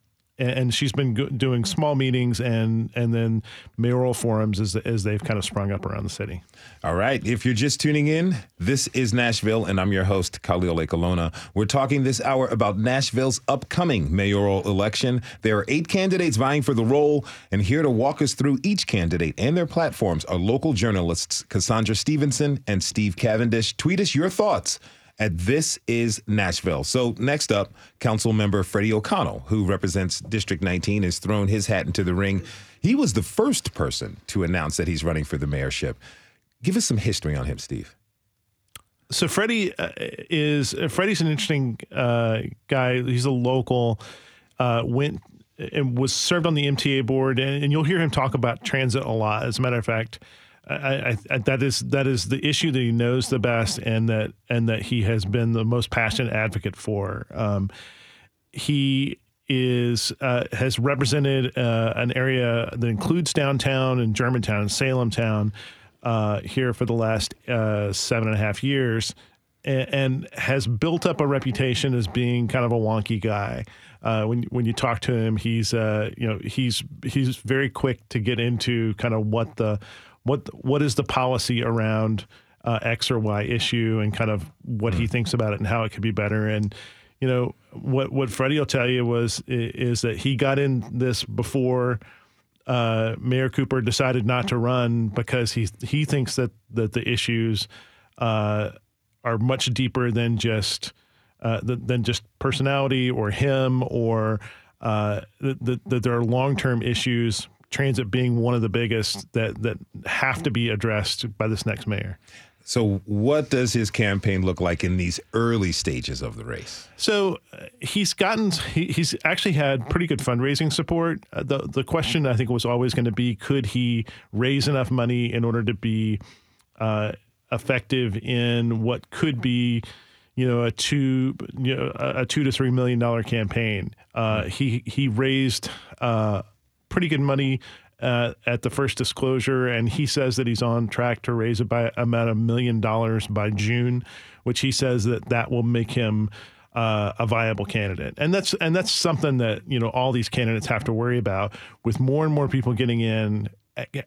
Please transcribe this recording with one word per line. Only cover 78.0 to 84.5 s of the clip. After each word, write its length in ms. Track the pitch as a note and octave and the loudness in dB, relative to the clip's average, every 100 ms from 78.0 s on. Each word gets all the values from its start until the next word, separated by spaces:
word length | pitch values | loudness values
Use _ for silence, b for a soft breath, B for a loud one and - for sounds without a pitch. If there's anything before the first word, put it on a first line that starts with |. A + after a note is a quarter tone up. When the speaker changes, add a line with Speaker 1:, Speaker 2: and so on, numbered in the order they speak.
| - | -4
Speaker 1:
to 100 | A#2+ | -4
get 200 | G#2+ A#2 | -2 0
into 540 | A#2+ A#2 - A#2 A2+ G2+ | 0 0 0 0 0 0
kind 200 | A#2+ A2+ | 0 0
of 100 | G#2+ | 0
what 300 | A2+ A2 - | 0 0 0
the, 240 | A2 G#2 B B B B | 0 0 B B B B
what, 240 | - C#3+ - - | -2 -2 -4 -6
what 180 | C3 D3 | 0 2
is 140 | D3 C3+ | 2 0
the 80 | |
policy 600 | G#2+ C3 B2+ B2+ - A#2+ | 0 0 2 0 0 0
around, 640 | A#2+ A2+ A2 A2 A2 G#2+ - b b b | 2 2 2 2 2 0 -4 b b b
uh, 140 | A#2+ A#2 | -2 -2
X 280 | A#2 A#2 - | -2 -2 0
or 80 | A#2+ | 0
Y 240 | G#2+ G#2 | 0 0
issue 560 | - A#2+ - A#2+ A2+ A2 | 0 0 0 0 2 2
and 100 | G#2 | 0
kind 160 | G#2 A2 | 0 0
of 220 | G#2 E2+ | -2 -6